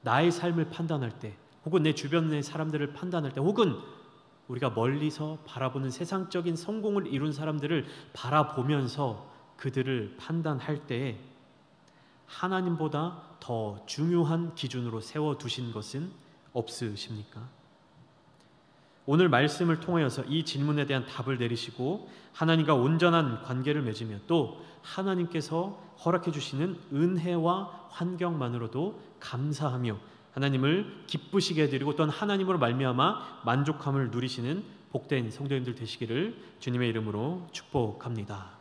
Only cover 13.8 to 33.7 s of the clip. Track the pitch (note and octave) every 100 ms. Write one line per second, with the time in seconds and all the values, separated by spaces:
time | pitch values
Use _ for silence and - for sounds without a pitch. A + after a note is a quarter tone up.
13.8 | - - D#3+ F3 D#3 E3 E3+ E3 B2+ B2+
14.8 | A#2+ A2+ - D3+ D3+ C#3+ B2 A#2+ A#2+ G#2+
15.8 | G#2 C3+ F3+ - - - - B2 A2+ -
16.8 | A#2 G2+ - G#2+ G#2+ - B2+ - _ _
17.8 | _ - - _ _ _ _ _ _ _
18.8 | _ _ - D3+ F3+ B2+ D3 D3 F3 D#3+
19.8 | F3 E3+ C#3 C#3 B2 D#3 D#3 C#3 D3 D3
20.8 | C#3+ C3+ B2 - B2 B2+ A#2 A#2 - -
21.8 | B2+ G3 - - - - D#3+ E3 D3+ C#3
22.8 | B2+ E3 F3 E3+ C#3+ A2+ - B2+ C3 D3+
23.8 | A#2+ G#2+ A2+ G2+ - E3 A#2+ - - -
24.8 | - - F#3+ F#3 E3+ E3 D3 E3 F#3+ G3+
25.8 | - - E3 F3+ F3 D3 - C3+ F3+ F3
26.8 | - C#3+ F3 F#3 E3+ E3+ E3 F#3 G3 -
27.8 | - - F3 F3+ F3 D#3+ B2 A#2+ A2+ C3
28.8 | F#3 - - - - B2 C#3+ C#3 D3 B2
29.8 | A#2+ G#2 - - - - C#3 C3+ C3+ F3+
30.8 | G#3+ - - D#3 - G3 - D#3+ D3 C3
31.8 | C#3 D3 D3+ - G#3 G3 F#3+ F3+ A#2+ B2+
32.8 | C3 B2 D#3 A3 - - A#2 B2+ C#3+